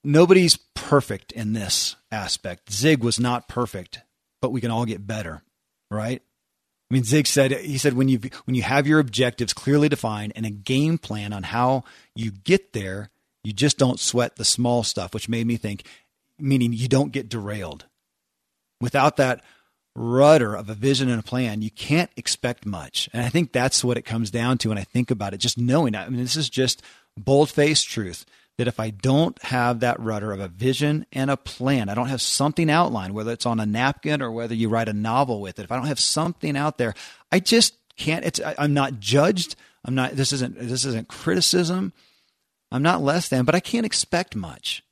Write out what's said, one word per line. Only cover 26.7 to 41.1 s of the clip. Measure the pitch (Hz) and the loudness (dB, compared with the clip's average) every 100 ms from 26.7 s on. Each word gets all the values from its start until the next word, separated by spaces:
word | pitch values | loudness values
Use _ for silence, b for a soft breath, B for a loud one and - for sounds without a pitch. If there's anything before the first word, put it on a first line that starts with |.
| - B B B - | -2 B B B -8
bold-faced | 107 139 151 - 147 147 - | 2 4 4 4 4 4 0
truth, | - 95 85 - b b - | -6 -8 -10 -18 b b -4
that | 120 | -4
if | - | -2
I | 110 | -8
don't | 101 131 139 165 - | -2 2 4 2 -2
have | - 127 120 120 | -4 0 2 2
that | 123 - | 0 0
rudder | 110 107 104 | -4 -4 -6
of | 98 | -6
a | 95 | -8
vision | 90 127 131 147 151 - | -2 -2 2 0 0 -4
and | 135 135 | -4 -2
a | 135 | -2
plan, | - - 127 139 101 | -6 -4 0 0 0
I | |
don't | 107 123 | -2 -2
have | 131 | -2
something | - - 147 151 160 | -2 0 0 2 2
outlined, | 156 175 117 92 | 2 2 -2 -4
whether | 104 110 | -6 -6
it's | 117 120 | -4 -2
on | 113 | 0
a | 107 | 0
napkin | 107 131 - 151 147 | 0 0 0 -4 -2
or | 123 | -4
whether | 113 117 | -6 -6
you | 113 113 | -2 0
write | 113 110 | 0 -2
a | |
novel | 104 110 123 135 107 | -2 0 0 0 -2
with | 98 92 | -6 -10
it, | |
if | 95 | -8
I | 123 | -6
don't | 131 | -4
have | 131 | -2
something | - 156 165 170 156 139 | 0 0 -2 -4 -4 -2
out | 151 - | -2 -2
there, | 117 - B B B | -4 -4 B B B
I | 185 | 0
just | 185 226 220 _ _ - | 4 4 4 _ _ -6
can't, | - 165 | -4 -2
it's, | 175 - | -2 -4
I, | 156 - | -6 -2
I'm | 147 | 0
not | 143 135 123 | 2 0 -4
judged. | 101 139 165 190 170 - b b | 2 4 4 2 -4 -10 b b
I'm | - 131 | -4 -2
not, | 127 | -2
this | 135 135 | -2 -2
isn't, | 139 123 - | -2 -4 -6
this | 120 127 | -6 -4
isn't | 135 113 | -2 -4
criticism. | 117 | -6